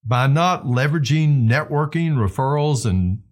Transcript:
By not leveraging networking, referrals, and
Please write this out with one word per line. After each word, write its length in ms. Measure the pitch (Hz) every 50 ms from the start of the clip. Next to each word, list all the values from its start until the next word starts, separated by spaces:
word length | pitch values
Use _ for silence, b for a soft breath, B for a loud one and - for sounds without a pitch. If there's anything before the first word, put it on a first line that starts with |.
| _
By 220 | 113 123 123 131
not 380 | 135 139 156 170 180 180 175 -
leveraging 800 | 135 123 123 131 147 151 170 143 123 147 156 156 151 147 135 117
networking, 680 | 110 120 147 156 - 151 147 156 147 - 165 170 165 151
referrals, 680 | 131 107 95 - - 131 135 143 147 147 151 147 120 -
and 380 | 113 90 92 90 90 95 110 - _